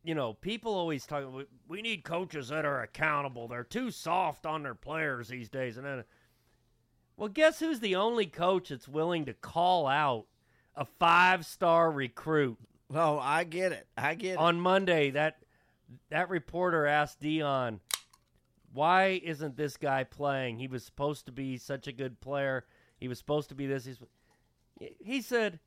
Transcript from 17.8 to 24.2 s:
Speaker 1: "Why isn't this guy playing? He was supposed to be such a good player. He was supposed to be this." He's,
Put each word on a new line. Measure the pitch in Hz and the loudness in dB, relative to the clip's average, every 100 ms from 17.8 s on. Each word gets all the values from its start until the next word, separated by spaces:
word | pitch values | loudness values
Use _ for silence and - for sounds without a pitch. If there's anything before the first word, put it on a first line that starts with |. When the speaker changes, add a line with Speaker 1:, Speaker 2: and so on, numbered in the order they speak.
| _ - _ _ _ _ _ _ _ | _ -6 _ _ _ _ _ _ _
Speaker 1:
"Why | 127 156 185 190 185 | 0 4 4 4 0
isn't | 165 147 151 123 | -6 -8 -8 -4
this | 147 - | -6 -4
guy | 147 135 | -2 -2
playing? | 127 - 143 139 127 113 | -2 -4 -2 -2 -4 -6
He | 131 | -8
was | 127 | -10
supposed | - - 143 147 - | -12 -6 -4 -4 -12
to | |
be | 127 135 127 | -10 -8 -8
such | - 139 147 | -8 -10 -8
a | |
good | 120 131 117 | -8 -10 -10
player. | 127 139 139 131 - _ _ _ | -6 -2 -2 -2 -8 _ _ _
He | 127 | -10
was | 120 | -10
supposed | - 147 147 | -2 -2 -2
to | |
be | 135 139 | -8 -4
this." | 135 | -4
He's, | 123 127 117 _ | -6 -18 -20 _